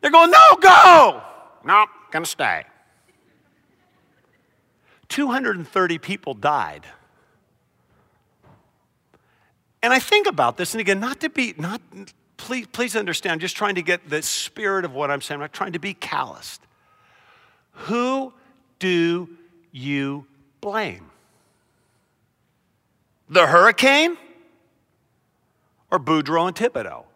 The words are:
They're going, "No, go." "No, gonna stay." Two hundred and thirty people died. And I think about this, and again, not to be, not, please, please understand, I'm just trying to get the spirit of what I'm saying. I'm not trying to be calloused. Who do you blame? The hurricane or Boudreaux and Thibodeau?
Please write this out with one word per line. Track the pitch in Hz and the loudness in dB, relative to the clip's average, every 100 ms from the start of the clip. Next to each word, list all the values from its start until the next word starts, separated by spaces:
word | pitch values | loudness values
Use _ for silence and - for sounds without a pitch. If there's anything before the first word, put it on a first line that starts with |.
They're | 285 | 4
going, | 311 339 | 4 6
"No, | 359 640 370 | 8 8 8
go." | 370 359 381 339 247 135 - - - _ | 8 10 10 10 8 2 -14 -20 -20 _
"No, | - 196 214 - - | 0 0 0 -6 -10
gonna | 160 165 | -8 -8
stay." | - 127 82 - _ _ _ _ _ _ _ _ _ _ _ _ _ _ _ _ _ _ _ _ _ _ _ _ | -6 -4 -4 -10 _ _ _ _ _ _ _ _ _ _ _ _ _ _ _ _ _ _ _ _ _ _ _ _
Two | - 285 | -6 -4
hundred | 254 247 196 | -4 -6 -8
and | 160 | -6
thirty | 190 180 165 | -4 -2 -4
people | - 196 - | -8 -12 -10
died. | 117 143 147 80 76 - - _ _ _ _ _ _ _ _ _ _ _ _ _ _ _ _ _ _ _ _ _ _ _ _ _ _ _ _ | -6 -4 -4 -6 -12 -20 -20 _ _ _ _ _ _ _ _ _ _ _ _ _ _ _ _ _ _ _ _ _ _ _ _ _ _ _ _
And | 233 | 0
I | 254 | 0
think | - 415 403 | 2 0 0
about | 151 120 117 | 0 -2 -2
this, | 175 | -8
and | 226 | -6
again, | 247 285 | -4 -4
not | 226 277 | -4 -8
to | 311 | -10
be, | - 240 - | -6 -8 -8
not, | 165 220 _ - - _ _ _ | -12 -12 _ -20 -20 _ _ _
please, | - 254 214 | -12 -10 -10
please | - 240 214 | -8 -6 -4
understand, | 196 160 196 | -6 -6 -6
I'm | 160 | -6
just | 175 - | -6 -6
trying | 208 185 | -6 -4
to | |
get | 165 175 160 | -4 -6 -4
the | 151 | -8
spirit | 156 - - - 214 196 175 | -6 -8 -10 -8 -4 -4 -6
of | |
what | 131 143 | -6 -6
I'm | 143 | -6
saying. | - 143 | -8 -12
I'm | |
not | 147 | -12
trying | - 190 | -10 -10
to | 170 | -10
be | 196 | -12
calloused. | 190 - 143 127 - - - _ _ _ _ _ _ _ _ _ _ _ | -12 -10 -8 -8 -12 -20 -20 _ _ _ _ _ _ _ _ _ _ _
Who | - - 233 247 269 262 _ _ _ _ _ | -20 -8 -4 -4 -4 -8 _ _ _ _ _
do | 185 175 170 170 170 - _ _ _ | -4 -2 -2 -2 -8 -20 _ _ _
you | 131 131 143 139 143 - _ _ _ | -16 -8 -6 -6 -10 -14 _ _ _
blame? | 208 208 196 101 80 _ _ _ _ _ _ _ _ _ _ _ _ _ _ _ _ _ _ _ _ _ _ | -10 -8 -8 -12 -20 _ _ _ _ _ _ _ _ _ _ _ _ _ _ _ _ _ _ _ _ _ _
The | 175 160 | 2 4
hurricane | 170 208 226 262 277 320 339 - - _ _ _ _ _ _ _ _ _ _ _ _ _ _ _ | 6 4 4 2 2 0 -4 -16 -20 _ _ _ _ _ _ _ _ _ _ _ _ _ _ _
or | - | -6
Boudreaux | 135 160 147 165 175 | -2 -2 -2 -2 -4
and | 175 | -4
Thibodeau? | 233 135 98 64 - | -4 -4 -10 -14 -20